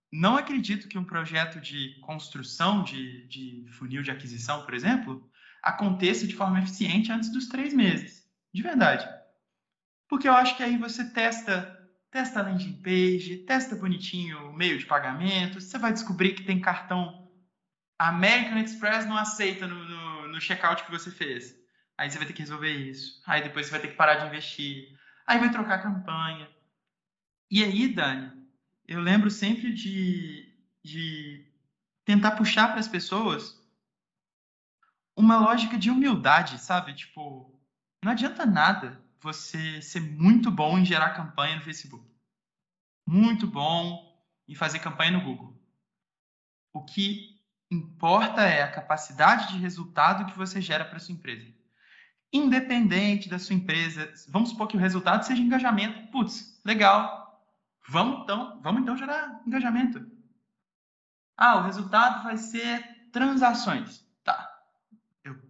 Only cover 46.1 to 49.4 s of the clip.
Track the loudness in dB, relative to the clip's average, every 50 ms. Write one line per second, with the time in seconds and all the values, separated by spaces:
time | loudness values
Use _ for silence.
46.1 | _ _ _ _ _ _ _ _ _ _ _ _ -14 -14 -14 -8 -4 -2 -2 -2
47.1 | -4 -6 -10 -16 _ _ _ _ _ _ _ -6 -6 -6 -6 -8 -8 -2 2 4
48.1 | 4 4 4 2 2 4 4 4 4 2 0 0 -4 -6 -4 -4 -4 -4 -4 -6
49.1 | 2 6 6 8 6 6